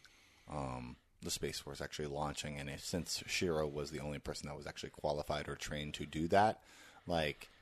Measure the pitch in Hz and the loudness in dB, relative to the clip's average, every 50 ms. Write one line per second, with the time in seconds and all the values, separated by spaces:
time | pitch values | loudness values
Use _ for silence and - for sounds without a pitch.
0 | - - - - - - - - - - - 73 69 65 64 64 62 62 69 - | -16 -20 -20 -20 -20 -20 -20 -20 -12 -8 -6 -4 -4 -4 -4 -6 -6 -8 -10 -14
1 | _ _ _ - - 85 - - 82 71 - - - 71 69 - 78 73 - - | _ _ _ -10 -6 -4 -4 -2 -2 -4 -4 -4 -8 -8 -6 -6 -6 -6 -4 -4
2 | 76 73 71 73 76 73 69 - - 76 73 71 71 71 71 82 - - - 87 | -4 -2 -2 0 -2 -2 -2 -4 -4 -6 -6 -6 -6 -6 -6 -6 -4 -2 -2 -2
3 | 76 - - - - - - - 95 87 80 78 78 76 71 76 71 71 78 69 | -2 -2 -4 -4 -4 -2 0 2 2 4 4 4 2 2 0 -2 -4 -4 -4 -4
4 | 69 73 71 69 - - 76 - - 73 71 71 73 - - - - - - - | -4 -4 -4 -4 -4 -6 -6 -6 -6 -8 -8 -8 -8 -8 -8 -8 -10 -10 -8 -2
5 | - 76 - - - - 73 73 71 - 71 69 - - 76 73 73 73 76 - | 0 2 2 2 0 0 -2 -2 -2 -4 -6 -6 -6 -4 -4 -4 -4 -4 -4 -6
6 | 76 73 76 78 82 85 98 98 104 110 - - - - - - - - - - | -6 -4 0 0 4 8 10 10 10 10 6 2 -4 -18 -20 -20 -20 -20 -20 -12
7 | - - 87 82 78 76 71 - - - - - | -4 0 2 4 4 2 0 -4 -8 -18 -18 -20